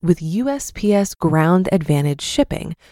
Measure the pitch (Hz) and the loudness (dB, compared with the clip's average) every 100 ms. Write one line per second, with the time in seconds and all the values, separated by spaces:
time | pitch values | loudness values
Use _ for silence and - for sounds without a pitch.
0 | 165 170 160 190 262 277 - - 208 202 | 0 0 -2 -4 -2 -4 -8 -4 0 2
1 | 196 - 165 156 160 185 185 190 151 147 | 0 -2 0 2 4 4 4 0 2 0
2 | 143 143 - - 277 - - 165 _ | 0 -4 -2 0 0 -2 -10 -14 _